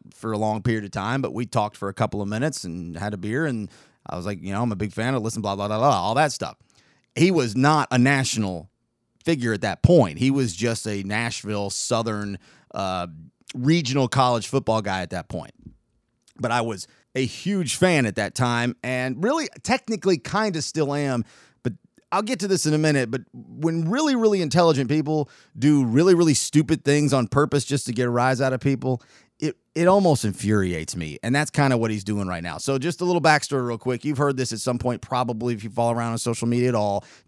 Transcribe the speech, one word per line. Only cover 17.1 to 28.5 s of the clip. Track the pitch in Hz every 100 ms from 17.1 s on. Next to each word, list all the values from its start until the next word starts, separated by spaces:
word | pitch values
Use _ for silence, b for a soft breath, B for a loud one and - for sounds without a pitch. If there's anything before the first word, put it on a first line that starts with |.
a | 131
huge | 127 - 185 202 143 -
fan | 185 156 117
at | 104
that | 101
time | - 123 120 120 -
and | 123 127 127 127
really | 214 320 294 -
technically | - 254 - 214 190 165
kinda | - 196 214 160
still | - 156 143
am. | 143 143 123 107 b b b
But | 127 98 _ _ _
I'll | 185
get | 214 247
to | 196
this | 190 -
in |
a | 151
minute. | 156 143 120
But | 131 -
when | - - 120 160 165 160
really, | 247 311 254
really | 220 202
intelligent | 160 170 170 139 123
people | 151 147 156 143 b b -
do | 139 147
really, | 123 120 185
really | 170 165
stupid | 143 - 151 127 156
things | - 147 147
on | 135 113
purpose | 139 147 139
just | - 139 -
to |
get | 120 123
a |
rise | 120 127 127
out | 135